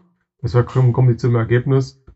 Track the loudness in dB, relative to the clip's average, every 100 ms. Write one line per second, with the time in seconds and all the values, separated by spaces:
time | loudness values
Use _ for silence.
0 | _ _ _ _ -4 -2 -2 0 0 2
1 | 2 0 0 -2 0 -2 0 -2 -2 -10
2 | _